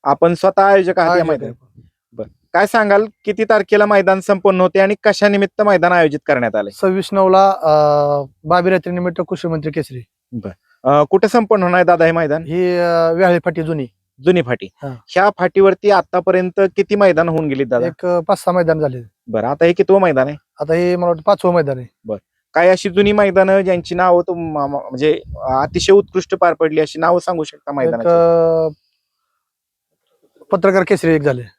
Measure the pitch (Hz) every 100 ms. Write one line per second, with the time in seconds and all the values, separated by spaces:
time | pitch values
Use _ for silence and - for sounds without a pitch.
0 | 139 143 170 170 190 190 196 196 185 185
1 | 170 175 160 143 113 120 _ _ _ _
2 | _ - 110 _ _ - 202 233 214 202
3 | 220 _ - 208 220 220 196 208 208 208
4 | 190 190 185 196 196 185 185 196 196 208
5 | 214 196 208 202 196 - 208 185 175 175
6 | 160 147 - 135 117 107 101 - 190 190
7 | 185 196 190 190 196 190 160 151 151 147
8 | 143 143 139 _ 151 175 175 185 180 180
9 | 180 170 175 185 175 160 151 151 147 127
10 | 113 _ _ 120 98 92 _ _ 127 147
11 | 151 196 214 240 214 214 180 180 180 175
12 | 165 165 156 151 165 170 180 180 175 170
13 | 165 196 190 175 180 165 156 156 127 _
14 | _ _ 135 185 123 123 95 _ 143 123
15 | _ 180 196 - 180 190 196 185 202 196
16 | - 180 170 185 185 175 190 - 196 208
17 | 202 160 170 160 156 135 135 120 170 160
18 | 180 175 165 190 - 180 165 156 147 127
19 | 117 _ - 110 113 143 165 180 196 196
20 | 185 135 131 147 _ _ 151 165 175 180
21 | 175 165 156 202 185 175 143 131 120 _
22 | 107 104 _ _ _ 156 175 185 202 180
23 | 202 208 202 185 190 190 190 180 170 175
24 | 185 175 175 175 165 151 139 143 - 127
25 | 151 147 - - 127 131 143 180 - 196
26 | 196 185 - 185 175 160 160 156 156 156
27 | 165 175 - 175 156 - - 143 127 117
28 | 143 170 170 170 165 165 160 151 _ _
29 | _ _ _ _ _ _ _ _ _ _
30 | _ _ _ _ - 196 196 190 180 190
31 | 165 160 143 127 117